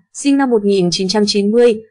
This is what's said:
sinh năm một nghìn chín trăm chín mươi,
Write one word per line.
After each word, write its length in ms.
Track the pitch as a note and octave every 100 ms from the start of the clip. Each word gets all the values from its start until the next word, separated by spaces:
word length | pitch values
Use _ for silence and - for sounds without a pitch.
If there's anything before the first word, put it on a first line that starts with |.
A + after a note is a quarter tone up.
| _
sinh 240 | - C#4+ C#4
năm 140 | C4+
một 140 | A#3
nghìn 240 | G3+ G3 F3
chín 180 | E3 F#3+
trăm 140 | G#3+ G#3
chín 240 | G#3 G3+
mươi, 300 | A#3 A#3+ A3 -